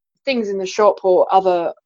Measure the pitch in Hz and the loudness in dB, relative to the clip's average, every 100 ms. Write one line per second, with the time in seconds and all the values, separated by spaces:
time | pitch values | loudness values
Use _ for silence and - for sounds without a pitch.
0 | _ _ 277 240 202 196 185 - 208 - | _ _ -6 -4 -4 -6 -6 0 0 2
1 | 190 180 - 190 185 175 165 - | 2 2 2 0 2 -2 -4 -10